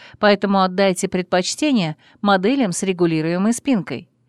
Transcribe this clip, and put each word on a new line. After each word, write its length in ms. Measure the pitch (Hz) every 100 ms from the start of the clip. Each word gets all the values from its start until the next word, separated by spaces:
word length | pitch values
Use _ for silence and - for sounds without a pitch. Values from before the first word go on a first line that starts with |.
| - -
поэтому 420 | 208 202 202 196
отдайте 460 | 185 180 196 180 190
предпочтение 880 | 185 180 180 185 - 302 254 165 151 _ _
моделям 500 | 202 190 196 277 220
с 120 | 165
регулируемой 720 | 190 180 175 160 160 175 202
спинкой. 540 | 233 - 233 - 131 - _